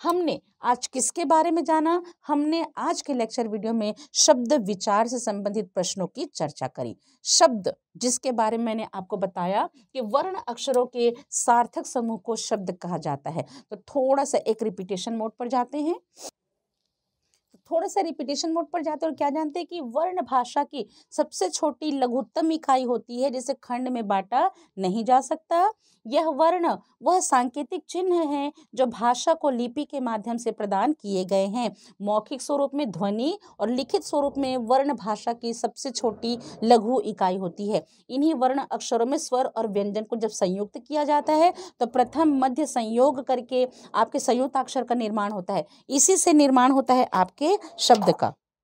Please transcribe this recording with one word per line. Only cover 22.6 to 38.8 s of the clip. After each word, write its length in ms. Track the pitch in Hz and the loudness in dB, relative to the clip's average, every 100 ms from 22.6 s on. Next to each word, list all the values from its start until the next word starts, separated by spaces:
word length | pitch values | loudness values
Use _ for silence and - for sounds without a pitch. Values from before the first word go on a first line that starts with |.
| - 262 | 2 2
होती 380 | 247 233 - 240 | 2 -2 -4 -4
है 80 | 277 | -2
जिसे 240 | 254 247 254 | -2 -6 -6
खंड 260 | - 247 254 | -6 -6 -4
में 180 | 247 208 | -4 0
बांटा 420 | 196 190 247 370 - _ - | -2 0 0 0 -2 _ -4
नहीं 260 | 185 214 | -2 0
जा 160 | 220 254 | 4 4
सकता। 500 | 262 311 - 339 392 - _ _ 220 | 4 -4 -2 2 2 0 _ _ -4
यह 220 | 285 320 | 0 2
वर्ण 460 | 277 320 349 339 190 - _ | 4 4 4 0 -2 -6 _
वह 160 | 254 370 | 0 2
सांकेतिक 600 | - 262 254 285 269 359 - | 4 2 2 -4 -8 -8 -8
चिन्ह 340 | 339 370 349 | -4 0 2
हैं 300 | 302 285 285 - - | 0 -2 -4 -8 -8
जो 120 | 220 262 | -2 -2
भाषा 460 | 180 240 247 - | 0 0 0 0
को 160 | 320 294 | 0 0
लिपि 340 | 240 240 240 | 0 -2 -6
के 160 | 294 285 | -6 -6
माध्यम 360 | 240 220 220 233 | -4 -4 -4 -6
से 140 | 233 | -4
प्रदान 400 | 220 208 196 240 | -4 -2 0 0
किए 320 | 302 202 196 | -2 -2 -4
गए 220 | 180 196 196 | 0 0 0
हैं। 240 | 226 233 - - - | -2 -4 -6 -16 -8
मौखिक 400 | 202 214 214 262 | -2 -2 -2 -6
स्वरूप 280 | - 285 277 | -4 -2 0
में 160 | 277 285 | -2 -4
ध्वनि 480 | 160 202 214 277 403 - - | -2 -4 -2 -2 -4 -10 -6
और 100 | 214 | -4
लिखित 340 | 254 277 403 | -2 -2 -4
स्वरूप 340 | - 294 285 269 | -2 -2 -2 -2
में 180 | 262 254 | -4 -2
वर्ण 360 | 220 262 277 | 2 2 2
भाषा 380 | 240 190 214 - | -2 -4 -6 -6
की 220 | 233 233 | -6 -6
सबसे 360 | 233 226 - 277 | -4 -6 -6 -10
छोटी 460 | 240 233 214 233 233 - - | -4 -4 -2 -4 -6 -8 -2
लघु 360 | 220 240 208 254 | 4 6 4 0
इकाई 340 | 214 202 190 190 | -2 -2 -2 0
होती 340 | 185 170 202 | -4 -6 -2
है। 140 | 202 - _ - | -2 -4 _ -8
इन्हीं 240 | 254 311 | 0 0
वर्ण 280 | 294 254 277 | 2 2 0
अक्षरों 440 | 269 233 | -4 -6